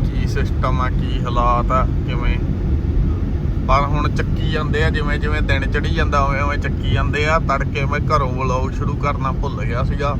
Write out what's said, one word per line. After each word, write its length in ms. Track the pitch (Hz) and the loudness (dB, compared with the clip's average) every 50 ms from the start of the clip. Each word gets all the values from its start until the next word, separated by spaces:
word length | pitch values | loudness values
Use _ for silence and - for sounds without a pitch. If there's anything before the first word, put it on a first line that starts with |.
| - | -2
ਕੀ 240 | - - 127 - - | -2 -2 0 -2 0
ਸਿਸਟਮ 540 | - 131 - - - - - 131 131 131 | 0 -2 -2 -2 -2 -2 0 0 0 0
ਆ, 80 | 127 127 | 0 0
ਕੀ 340 | - - - 127 - 123 127 | 0 -2 -2 -2 -2 -2 -2
ਹਾਲਾਤ 480 | 127 123 127 120 123 120 120 117 120 | 0 0 0 2 2 2 2 2 2
ਆ, 140 | 127 127 127 - - - - - | 2 2 2 2 0 0 -2 -2
ਕਿਵੇਂ। 300 | 123 123 123 123 - - - - - - - - - - - - - - - - - - - - - - - - - - - - | -2 0 0 0 0 0 0 -2 -2 -2 0 0 0 0 0 0 0 2 2 2 0 0 -2 -2 -2 -2 -2 -2 -2 -2 0 2
ਪਰ 180 | 131 139 143 | 2 2 2
ਹੁਣ 240 | 143 147 143 147 147 | 2 0 0 0 0
ਚੱਕੀ 420 | 147 143 143 - - - - - | 0 -2 -2 -2 -2 0 0 0
ਜਾਂਦੇ 320 | 156 156 156 151 147 151 156 | 0 0 0 0 0 2 2
ਆ, 60 | 156 | 2
ਜਿਵੇਂ 280 | - 156 151 147 147 147 | 2 0 0 0 0 0
ਜਿਵੇਂ 220 | 151 147 151 151 | 0 0 0 0
ਦਿਨ 240 | 147 - 139 139 139 143 | 2 2 0 0 0 0
ਚੜ੍ਹੀ 220 | - 147 151 - 147 | 0 0 0 0 0
ਜਾਂਦਾ, 240 | 160 151 147 147 143 | 2 2 2 2 2
ਉਵੇਂ 220 | 139 139 139 135 | 2 2 2 0
ਉਵੇਂ 160 | 143 143 147 147 | 0 0 0 0
ਚੱਕੀ 340 | 135 135 135 - - - | -2 -2 -2 -2 0 0
ਜਾਂਦੇ 340 | - 139 139 135 135 143 147 | 2 2 2 2 0 0 2
ਆ। 140 | 151 156 165 160 135 | 2 2 2 2 2
ਤੜਕੇ 360 | 139 139 - 139 - 147 135 | 0 0 0 -2 -2 -2 -2
ਮੈਂ 140 | 131 139 147 143 - | 0 0 0 0 2
ਘਰੋਂ 220 | 156 151 139 131 123 | 2 2 2 0 0
ਵਲੌਗ 380 | 127 131 127 127 131 127 123 - | -2 0 0 0 0 0 0 0
ਸ਼ੁਰੂ 220 | - 139 131 123 - | -2 -2 -2 -2 -2
ਕਰਨਾ 340 | 139 143 139 135 135 131 127 - | -2 -2 -2 0 -2 -2 -2 0
ਭੁੱਲ 220 | - 139 123 123 127 | -2 -2 -2 -2 -2
ਗਿਆ 200 | 127 117 120 135 | -2 0 0 0
ਸੀਗਾ 320 | - - - 143 143 143 127 | 0 0 0 0 0 0 -2